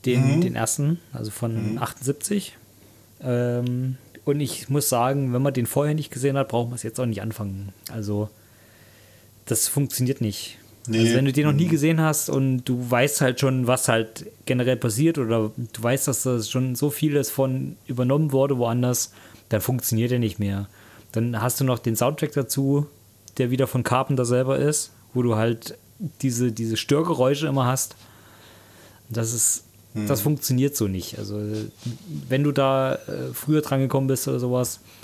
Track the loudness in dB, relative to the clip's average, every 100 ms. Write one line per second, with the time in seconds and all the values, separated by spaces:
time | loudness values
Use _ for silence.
0 | 2 4 4 4 2 0 -2 0 0 -2
1 | -6 -8 -8 -4 -4 -2 -2 -4 -6 -4
2 | -4 -4 -2 -4 -4 -18 -20 -20 -20 -20
3 | -20 -10 -2 0 0 0 -2 -2 -4 -6
4 | -12 -8 -2 -2 -2 -6 -2 -2 2 2
5 | 2 0 0 0 0 0 0 0 0 -2
6 | -4 -2 0 0 0 -2 -2 -6 -8 -4
7 | -4 -2 -6 -6 -8 -6 -10 -14 -12 -8
8 | -4 -2 -4 -8 -20 -20 -20 -20 -20 -20
9 | -20 -20 -20 -20 -4 -2 0 0 -2 0
10 | -2 0 -2 -4 -12 -16 -20 -18 -2 4
11 | 4 6 4 4 4 4 4 4 4 4
12 | 2 2 0 0 2 0 0 -2 2 4
13 | 4 4 2 2 2 2 2 2 2 2
14 | 0 -8 -16 -14 -2 0 2 2 0 2
15 | 2 2 2 2 0 -4 -10 -2 0 0
16 | 0 -2 0 -2 -2 -2 -2 0 -2 0
17 | 2 2 0 0 0 0 -4 -10 -8 -2
18 | 2 2 2 2 2 2 2 2 0 0
19 | -4 -10 -20 -20 -2 -2 0 -2 0 0
20 | 2 2 0 0 -2 -2 -6 -14 -20 -20
21 | -8 -2 -2 0 -2 0 0 0 0 0
22 | 0 0 -2 -2 -2 0 2 2 0 -8
23 | -20 -20 -16 -2 0 2 0 0 0 0
24 | 2 0 2 2 2 2 2 0 -6 -14
25 | -6 0 2 2 0 -2 -8 -16 -20 -12
26 | -12 -4 -4 0 0 0 -2 -2 0 0
27 | 2 2 2 2 0 0 2 0 -4 -10
28 | -20 -20 -20 -20 -20 -20 -20 -20 -20 -20
29 | -8 -4 -4 0 0 -2 -8 -20 -12 -6
30 | -2 0 0 0 0 2 2 0 -2 -2
31 | -6 -10 -8 -6 -4 -6 -8 -10 -10 -10
32 | -10 -12 -2 0 2 2 2 4 2 -2
33 | -4 -8 -6 -6 2 2 2 0 2 0
34 | 0 0 0 -2 0 0 -2 -6 -16 -20